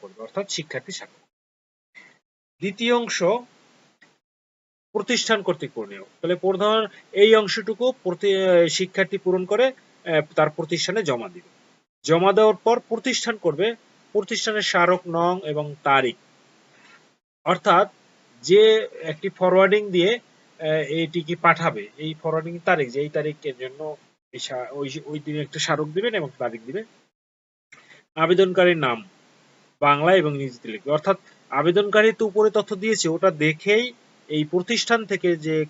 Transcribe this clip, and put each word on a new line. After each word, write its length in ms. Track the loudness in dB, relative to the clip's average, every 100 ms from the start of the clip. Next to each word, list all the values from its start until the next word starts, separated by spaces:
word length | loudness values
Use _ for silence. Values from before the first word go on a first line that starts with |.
করবে, 200 | -20 -18
অর্থাৎ 300 | -12 -10 -8
শিক্ষার্থী 400 | -10 -10 -12 -12
স্বাক্ষর। 340 | -16 -18 _ _ _ _ _ _ _ _ -20 -20 _ _ _ _ _
দ্বিতীয় 360 | -8 -4 0 0
অংশ 280 | -2 -2 0 0 -4 _ _ _ _ _ _ _ _ _ _ _ _ _ _
প্রতিষ্ঠান 500 | -8 -4 -4 0 -2
কর্তৃক 300 | -2 -4 -6
পূরণীয়। 300 | -10 -12 -14
তাহলে 340 | -20 _ -4 -2
প্রধান 520 | -2 0 2 0 -2 -8 _
এই 240 | 4 6 6
অংশটুকু 560 | 4 -4 -6 -2 -2
প্রতি-, 580 | -2 -6 -2 0 2 4
আহ, 180 | 4 4
শিক্ষার্থী 500 | 2 -4 -2 -4 -2
পূরণ 280 | -2 -2 -2
করে, 220 | 0 0
আহ, 680 | 0 _ _ -2 -2 0 0
তার 140 | 0
প্রতিষ্ঠানে 540 | -2 -6 -4 -4 -4
জমা 260 | -4 -4 -8
দিবে। 200 | -16 -20 _ _ _ _ _
জমা 300 | 0 2 4
দেওয়ার 220 | 6 4 4
পর 240 | 0 0
প্রতিষ্ঠান 580 | -2 -6 -4 -4 -4 -4
করবে, 380 | -4 -2 -4 -4 _ _ _
প্রতিষ্ঠানের 500 | -4 -4 -4 -4 -4
স্মারক 400 | -2 2 2 2 -2
নং 320 | -2 0 -2
এবং 320 | -4 -6 -6 -6
তারিখ। 320 | 2 2 2 -4 _ _ _ _ _ _ _ -20 _ _ _ _ -4
অর্থাৎ 460 | -2 4 4 2 -2 _ _ _ _
যে 460 | 2 6 6 4 0 -10
একটি 280 | -12 -8 -8
ফরওয়ার্ডিং 600 | -2 2 4 6 4 0
দিয়ে, 280 | 0 2 0 -6 _ _ _
আহ, 60 | -2 -2 -2
এইটিকে 480 | -4 -4 -6 -6 0
পাঠাবে, 540 | 2 2 0 -4 -10 -12
এই 160 | -10
ফরওয়ার্ডিং 460 | -8 -4 -4 -6 -6
তারিখ, 300 | -2 0 0
যে 120 | -4
এই 80 | -6
তারিখের 480 | -4 -6 -8 -10 -10
জন্য 400 | -12 -12 -12 -14 _ _ _
এই 80 | -14
সা-, 320 | -10 -10 -10
ওই, 180 | -10 -10 -10 -12
ওই 140 | -12
দিনে 220 | -8 -8
একটা 180 | -8 -6
স্মারক 280 | -4 -2 -2
দিবেন 280 | -4 -4 -4
এবং 140 | -6 -8
তারিখ 240 | -8 -8 -12
দিবেন। 180 | -12 -12 _ _ _ _ _ _ _ _ -20 _ -20 _ -4
আবেদনকারীর 600 | 2 4 4 4 4 4
নাম 320 | 0 -2 -8 _ _ _ _ _ _ _
বাংলা 340 | 2 2 4 4
এবং 180 | 2
ইংরেজিতে 360 | -4 -8 -10 -12
লিখবে। 220 | -10 -4
অর্থাৎ 260 | -2 0 -4 _ _ _
আবেদনকারী 600 | -2 2 2 2 4 4
তো 140 | 2 -2
উপরে 240 | 2 2
তথ্য 260 | 0 -4 -4
দিয়েছে, 340 | -2 -2 -2
ওটা 220 | 0 0
দেখেই 600 | 2 -2 -2 0 0 0 -8 _ _ -8
এই 160 | -4
প্রতিষ্ঠান 640 | -2 -4 -2 -4 0 -2 -2
থেকে 300 | -2 -2 -2
যে 300 | -2 -4 -2